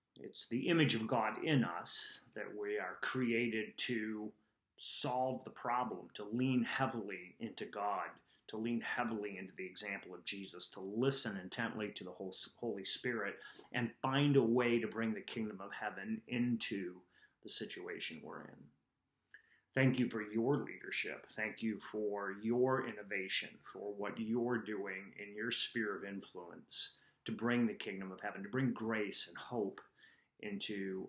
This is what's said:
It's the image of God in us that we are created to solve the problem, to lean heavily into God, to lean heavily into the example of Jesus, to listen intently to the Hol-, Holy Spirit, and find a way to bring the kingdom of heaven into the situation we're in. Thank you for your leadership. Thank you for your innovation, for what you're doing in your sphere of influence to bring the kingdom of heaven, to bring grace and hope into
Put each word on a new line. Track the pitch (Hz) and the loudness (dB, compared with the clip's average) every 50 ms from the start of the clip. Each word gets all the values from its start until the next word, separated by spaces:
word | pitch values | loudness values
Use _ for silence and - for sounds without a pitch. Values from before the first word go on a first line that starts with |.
| _ _ _ - | _ _ _ -12
It's | - - - - - | -12 -10 -8 -8 -4
the | - 117 127 - 185 | -2 0 0 4 6
image | 170 165 156 123 113 | 6 8 8 6 6
of | 113 110 113 | 4 2 2
God | 127 120 107 107 110 - - | 2 2 2 2 0 0 2
in | 160 156 135 110 | 4 6 6 6
us | 87 85 87 - - - - - - - - - - - | 4 2 -2 -2 0 2 2 0 0 -4 -8 -14 -12 -8
that | 110 101 101 101 104 | -8 -6 -6 -6 -4
we | 104 104 104 104 | -2 -2 0 0
are | 95 90 92 - | -2 -4 -4 -4
created | - - - 131 127 117 117 113 123 120 110 110 107 - - - | -4 -2 0 2 2 4 4 4 4 2 2 0 -2 -2 -2 -2
to | - - 123 113 107 110 110 107 107 107 - _ _ _ _ _ _ _ _ | 0 0 0 0 0 -2 -4 -4 -6 -6 -8 _ _ _ _ _ _ _ _
solve | - - - - - - 139 123 127 131 131 127 - - | -6 -4 -2 0 2 2 2 2 2 2 2 0 -2 -4
the | - | -10
problem, | - - - 123 123 127 127 113 101 90 87 - - | -10 -6 -2 0 2 2 2 0 -2 -4 -8 -10 -10
to | - 104 104 110 | -8 -4 0 2
lean | 123 127 135 131 123 117 | 4 4 6 6 4 4
heavily | - - - 135 123 113 117 101 101 95 90 90 92 - - | 4 2 2 2 2 0 -2 -4 -4 -6 -8 -10 -14 -10 -8
into | 113 - - - 107 | -8 -6 -6 -6 -8
God, | 92 - 104 101 104 101 92 85 82 - - - _ _ _ _ - | -6 -4 -2 0 0 0 0 -2 -4 -8 -14 -20 _ _ _ _ -8
to | - 110 | -4 -2
lean | 110 120 120 113 110 | 0 0 0 0 0
heavily | - - - 120 113 113 107 101 104 98 92 | 0 0 0 0 0 0 -2 -2 -4 -4 -6
into | 95 92 - | -8 -10 -8
the | 95 95 | -8 -8
example | 92 92 - 104 104 98 98 - 90 92 | -8 -8 -8 -6 -6 -6 -6 -8 -10 -12
of | 87 90 | -8 -8
Jesus, | - 98 98 98 90 87 87 87 - | -6 -6 -6 -8 -8 -8 -8 -8 -8
to | - 101 | -6 -6
listen | 95 98 101 113 127 139 135 - - 113 101 95 90 | -6 -4 0 2 4 4 4 4 2 0 -2 -4 -6
intently | 95 - - 117 110 - 107 107 104 101 | -6 -4 -2 -2 -2 -2 -2 -4 -4 -4
to | - 95 | -6 -8
the | 92 | -8
Hol-, | 90 - 98 92 - - - - - | -8 -6 -6 -6 -6 -6 -8 -10 -8
Holy | - 120 117 104 101 95 | -6 -4 -4 -2 -2 0
Spirit, | - - - - 127 120 113 101 101 95 - - - - - - - - | 0 0 0 0 0 0 0 0 -2 -4 -6 -10 -16 -16 -16 -10 -4 -2
and | 123 120 113 - - - | 0 0 0 -2 -2 0
find | 135 131 139 143 147 139 | 2 4 6 6 8 8
a | 139 120 | 8 8
way | 113 117 127 123 120 120 117 | 8 8 6 6 6 6 4
to | 110 | 4
bring | 104 95 110 113 113 110 | 2 0 0 0 0 0
the | 101 - | -2 -4
kingdom | - - 120 110 107 104 92 98 | -4 -4 -2 -2 -2 -4 -6 -8
of | 101 - | -8 -8
heaven | - 110 104 95 95 95 107 110 110 - - | -6 -4 -4 -4 -4 -4 -4 -4 -4 -4 -2
into | 117 123 120 123 120 110 - - 113 101 95 87 90 90 - _ _ - - - _ _ - | 0 2 4 4 2 2 0 0 0 0 0 -2 -4 -8 -14 _ _ -20 -20 -20 _ _ -4
the | 107 | 0
situation | - - 110 95 - 92 90 90 87 85 - - 82 78 73 | 0 0 0 -2 -4 -6 -6 -6 -6 -4 -6 -6 -6 -8 -10
we're | 78 82 78 78 | -10 -10 -10 -10
in. | - - - - - _ _ _ _ _ _ _ _ _ _ _ _ - - - _ _ _ _ _ - | -12 -14 -18 -20 -20 _ _ _ _ _ _ _ _ _ _ _ _ -20 -20 -20 _ _ _ _ _ 4
Thank | 135 135 131 - - | 6 6 6 6 6
you | 123 104 | 2 2
for | - 110 107 104 107 | 0 -2 -2 0 0
your | 113 113 127 147 | 2 4 4 4
leadership. | 143 113 - 95 - - - - - - 90 73 - - - - | 2 0 -2 -8 -10 -8 -6 -4 -4 -2 -4 -6 -8 -10 -10 -6
Thank | - 107 107 - - 113 | -4 -4 -4 -4 -4 -4
you | 110 104 98 | -4 -4 -4
for | - - - 107 107 104 101 101 101 98 98 101 107 | -6 -6 -4 -2 -2 0 -2 -2 -2 -4 -4 -2 0
your | 113 117 123 127 131 131 131 127 120 | 2 4 6 6 6 6 4 2 0
innovation, | 107 104 101 98 104 98 95 98 - - 92 - - - - | -4 -8 -6 -2 -2 -2 0 0 -2 -2 -2 -4 -8 -14 -16
for | - - 98 101 104 104 | -14 -10 -6 -6 -6 -4
what | 101 101 104 - 113 | -2 -2 -2 -2 -2
you're | 113 107 113 123 117 123 123 113 | 0 0 2 2 4 4 2 2
doing | 104 107 107 98 98 98 95 95 98 95 - | 0 -2 -4 -4 -4 -4 -4 -6 -8 -12 -12
in | - 101 101 101 | -14 -12 -10 -6
your | 107 110 120 - | -4 -2 0 2
sphere | - - - - 123 110 104 101 | 2 2 2 2 0 0 0 0
of | 85 95 | -2 -4
influence | 101 98 98 - - - 92 90 85 85 82 78 - - - - - - - _ _ _ _ - | -6 -6 -8 -8 -10 -10 -12 -12 -12 -14 -16 -10 -4 -2 -2 -2 -2 -6 -12 _ _ _ _ -6
to | - | -6
bring | 110 - 110 120 120 120 120 110 | -2 0 2 4 4 6 4 4
the | 101 | 2
kingdom | - - 110 98 95 95 95 | -2 -4 -6 -6 -6 -6 -8
of | 92 - | -8 -6
heaven, | - 104 - 95 98 | -6 -6 -6 -6 -6
to | 101 | -4
bring | 107 131 135 123 110 | 0 2 2 2 2
grace | - 110 110 113 107 104 98 98 - - - | 0 0 0 0 0 0 0 0 0 0 -2
and | - - | -4 -10
hope | - - 123 120 101 98 - - - - _ _ - - - _ _ _ _ - | -8 -4 -2 0 0 0 -2 -6 -14 -20 _ _ -20 -20 -20 _ _ _ _ -10
into | - 107 101 101 - - 107 98 98 95 95 92 92 | -6 -6 -4 -4 -4 -4 -2 -2 -2 -2 -2 -4 -4